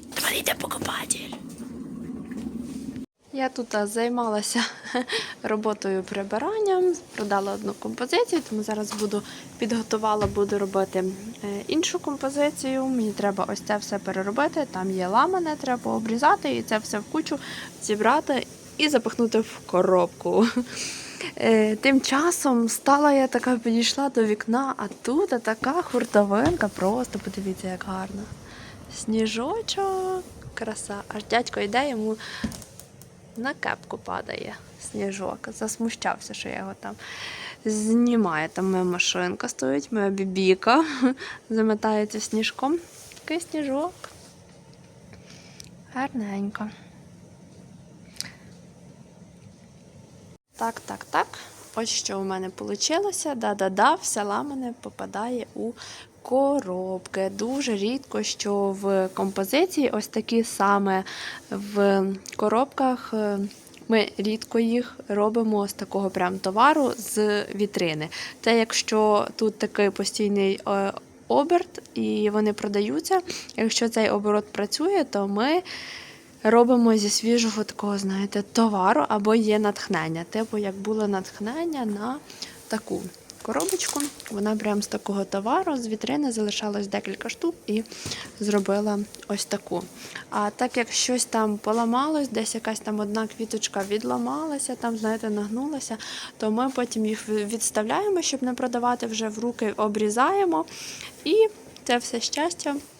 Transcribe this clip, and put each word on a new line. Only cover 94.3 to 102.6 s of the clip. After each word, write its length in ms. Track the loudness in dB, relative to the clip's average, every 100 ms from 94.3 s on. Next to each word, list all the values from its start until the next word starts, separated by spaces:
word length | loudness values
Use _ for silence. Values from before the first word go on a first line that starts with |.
| -4 -4 -4 -6 -4
там, 220 | -4 -2
знаєте, 320 | -2 -2 -2
нагнулася, 680 | -2 -2 -4 -4 -6 -6 -8 -10 -12 -12 -4
то 140 | 0
ми 180 | 2 0
потім 360 | 0 -2 0 -2
їх 220 | -2 -2
в-, 180 | -2 -2
відставляємо, 760 | -2 -2 0 0 0 2 0
щоб 220 | 0 -2
не 100 | -2
продавати 540 | -2 -2 0 0 0 -2
вже 220 | -4 -4
в 100 | -4
руки, 340 | -4 -2 -2 0
обрізаємо 880 | 0 2 0 4 4 4 2 2 0 -6 -12 -12 -14 -8
і 240 | 2 6 4 2 -20 -12
це 140 | 0 0
все 240 | 0 -4
щастя 540 | -4 -2 -2 -2